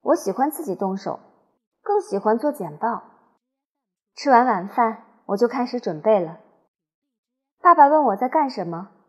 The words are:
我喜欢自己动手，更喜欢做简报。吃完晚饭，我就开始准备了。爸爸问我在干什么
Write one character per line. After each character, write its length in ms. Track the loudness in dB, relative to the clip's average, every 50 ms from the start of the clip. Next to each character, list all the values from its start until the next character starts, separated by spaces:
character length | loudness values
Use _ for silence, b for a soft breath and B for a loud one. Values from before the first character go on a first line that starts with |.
我 140 | _ 0 -2
喜 160 | 0 0 -6
欢 180 | -2 -2 -2 -2
自 140 | -4 -8 -8
己 100 | -8 -6
动 220 | -4 -4 -4 -4
手， 240 | -4 -6 -8 -8 -10 _ _ _ _ _ _ _ _ _ _ _ _
更 200 | _ -2 -2 -2
喜 180 | -2 -2 -6 -2
欢 180 | 0 0 0
做 140 | 0 -2 -4
简 260 | -4 -4 -10 -12 -8
报。 280 | -6 -6 -6 -6 -6 -12 -18 _ _ _ _ _ _ _ _ _ _ _ _ _ _ _ _ _ _ _ _ _
吃 160 | -6 0 4
完 120 | 4 4 4
晚 220 | 4 0 -2 -4
饭， 380 | -6 0 0 0 0 -2 -8 -16 _ _ _ _
我 100 | -6 -2
就 100 | 0 0
开 180 | 0 0 -4 -6
始 140 | -4 -6 -6
准 220 | -6 -6 -8 -2
备 180 | 2 2 2 2
了。 200 | 2 -4 -10 -16 -20 _ _ _ _ _ _ _ _ _ _ _ _ _ _ _ _ _ _ _ _ _ _ _
爸 100 | 4 4
爸 140 | 6 8 6
问 160 | 6 6 4 2
我 100 | 2 0
在 120 | 0 -2 0
干 220 | 0 0 0 0
什 160 | -2 -6 -8
么 220 | -8 -8 -10 -12 -14 _ _ _